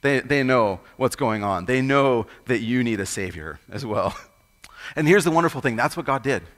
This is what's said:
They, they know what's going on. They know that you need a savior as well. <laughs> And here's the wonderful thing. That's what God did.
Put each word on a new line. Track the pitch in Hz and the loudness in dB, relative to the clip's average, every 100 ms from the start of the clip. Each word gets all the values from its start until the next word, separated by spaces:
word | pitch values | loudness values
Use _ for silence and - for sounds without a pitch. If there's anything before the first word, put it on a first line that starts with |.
They, | 139 135 | 2 0
they | 123 143 | 0 0
know | 127 127 107 92 - - | 2 4 2 0 -10 -2
what's | 131 - | -2 0
going | 131 110 | -2 0
on. | 101 92 90 | -2 -2 0
They | 127 | 0
know | 131 139 139 123 107 - - | 2 2 4 2 -2 -12 -2
that | 120 | -2
you | 113 123 | 0 0
need | 120 107 | 0 -2
a | 95 | -4
savior | - 92 87 78 - - | -6 -8 -8 -12 -14 -14
as | 101 131 | -10 -4
well. | 104 95 - | -2 -2 -4
<laughs> | - _ _ _ - - - | -18 _ _ _ -20 -20 -12
And | - 151 | -2 4
here's | 196 | 4
the | 170 | 6
wonderful | 165 165 143 | 2 2 0
thing. | 131 | -2
That's | 113 139 - | 0 -2 -2
what | 143 | -2
God | 135 | -2
did. | 123 117 85 | 0 -4 -4